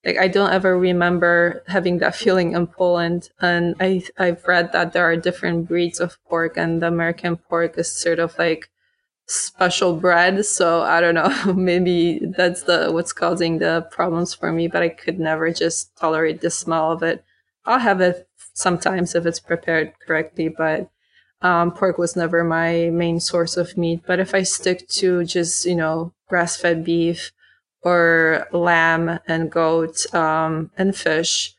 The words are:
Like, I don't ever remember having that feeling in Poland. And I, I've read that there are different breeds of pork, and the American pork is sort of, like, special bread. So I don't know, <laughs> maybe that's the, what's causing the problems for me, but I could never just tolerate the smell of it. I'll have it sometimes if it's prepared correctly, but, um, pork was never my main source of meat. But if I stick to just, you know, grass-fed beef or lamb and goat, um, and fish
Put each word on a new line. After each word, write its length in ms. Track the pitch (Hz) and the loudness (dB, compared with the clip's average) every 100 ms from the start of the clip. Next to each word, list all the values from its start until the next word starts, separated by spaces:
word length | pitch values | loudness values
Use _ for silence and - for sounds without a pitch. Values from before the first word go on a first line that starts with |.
Like, 140 | - - | -2 0
I 100 | 185 | 2
don't 240 | 196 202 | 2 2
ever 260 | 190 185 180 | 2 2 2
remember 840 | 180 175 175 175 175 170 175 - - | 2 2 2 2 4 4 2 -2 -4
having 320 | 190 180 175 | -2 0 0
that 160 | - | 0
feeling 360 | - 208 185 170 | 0 0 2 2
in 160 | 170 170 | 0 -4
Poland. 640 | - 180 175 170 175 - _ | -2 0 2 0 -4 -8 _
And 360 | 180 170 170 165 | 0 2 0 0
I, 240 | 185 185 180 - | 0 0 -4 -2
I've 260 | 180 170 | -2 0
read 260 | - 180 175 | 0 0 2
that 180 | 170 170 | 0 0
there 120 | 175 | 2
are 100 | 170 | 2
different 520 | 165 180 175 175 170 170 | 2 -2 -2 -4 -2 -2
breeds 320 | 170 175 - | -2 -2 -2
of 180 | 175 - _ | -6 -6 _
pork, 300 | 165 165 170 | -2 -2 -2
and 240 | 165 165 | -2 0
the 60 | 170 | 0
American 500 | 170 165 170 175 170 | 0 -2 -2 -4 -6
pork 400 | _ 170 170 165 | _ -2 0 -2
is 140 | 170 | -6
sort 280 | - 170 165 | -4 -2 0
of, 180 | 170 - | -2 -2
like, 320 | 170 160 - _ _ _ _ _ - | -2 -2 -8 _ _ _ _ _ -8
special 680 | - - - 180 - 185 | -8 -8 0 0 2 0
bread. 500 | 165 180 170 180 196 | 2 2 4 4 2
So 360 | 208 - 175 165 | -2 0 2 2
I 200 | - 170 | 2 2
don't 140 | 170 | 4
know, 380 | 165 170 - 196 | 2 2 0 0
<laughs> 20 | |
maybe 640 | 185 185 175 180 175 170 - 170 185 | 0 2 2 2 2 2 0 -4 0
that's 260 | 180 175 | 0 0
the, 280 | - 170 165 | 0 0 2
what's 220 | 165 170 | -2 -4
causing 460 | - 170 175 165 160 | -2 -2 0 0 0
the 280 | 165 165 165 | 0 0 -4
problems 440 | - 175 165 175 | -2 0 0 -2
for 180 | - 170 | -4 -4
me, 160 | 165 170 | -2 -2
but 160 | 170 | 0
I 60 | 170 | -2
could 300 | - - 180 | -2 -8 -4
never 300 | 160 160 160 | -2 0 -2
just 440 | 165 165 - - _ | 0 -2 -2 -10 _
tolerate 440 | 160 160 160 156 | -2 0 0 -2
the 80 | 170 | -4
smell 400 | - - 165 160 | -4 -4 -2 0
of 100 | 165 | -2
it. 220 | 165 160 _ _ _ _ | -2 -4 _ _ _ _
I'll 140 | - 254 | -2 2
have 220 | 233 190 | 2 2
it 260 | 180 175 - _ - | 2 0 -12 _ -16
sometimes 600 | - 185 170 185 185 175 | -4 -2 0 -2 -2 -2
if 100 | 170 | -2
it's 140 | 170 165 | -2 -6
prepared 540 | - 170 - 165 156 _ | -6 -6 -2 -2 -2 _
correctly, 420 | - 160 160 - 160 | -4 -4 -4 -4 -6
but, 400 | 160 160 156 185 _ _ _ _ _ | -2 -2 -2 -6 _ _ _ _ _
um, 300 | 180 170 175 | 0 2 0
pork 260 | 170 190 175 | 0 -2 0
was 180 | 170 | -2
never 280 | 180 170 170 | -2 0 0
my 460 | 170 165 165 170 170 | 0 0 0 0 0
main 280 | 170 170 170 | 0 0 -2
source 380 | - 175 170 180 | -2 -2 -2 -2
of 180 | 175 - | -4 -2
meat. 240 | 170 170 | -2 -2
But 140 | - 180 | -2 -2
if 140 | 190 | 0
I 80 | 196 | -2
stick 440 | 185 - 185 180 - | -2 -2 -2 -4 -4
to 340 | - 185 180 | -2 0 0
just, 400 | 170 180 170 - | 0 -2 -2 -2
you 100 | 175 | -2
know, 380 | 170 160 160 165 _ _ | 0 0 -2 -6 _ _
grass-fed 540 | 180 170 - 175 165 | -2 0 -2 0 0
beef 480 | 165 170 165 165 - _ _ _ _ _ | 0 0 0 -2 -10 _ _ _ _ _
or 680 | 175 175 170 165 160 160 - | 2 4 4 4 4 2 0
lamb 680 | 175 175 170 165 165 165 170 - | 0 4 4 4 2 0 -4 -4
and 240 | 165 160 | -4 -2
goat, 600 | 165 160 165 160 - - | 0 2 2 -2 -6 -4
um, 560 | 175 160 160 160 160 160 - | 0 0 0 0 -4 -6 -2
and 180 | 190 | -2
fish 600 | 196 160 156 180 - - | 0 -2 0 0 -4 -6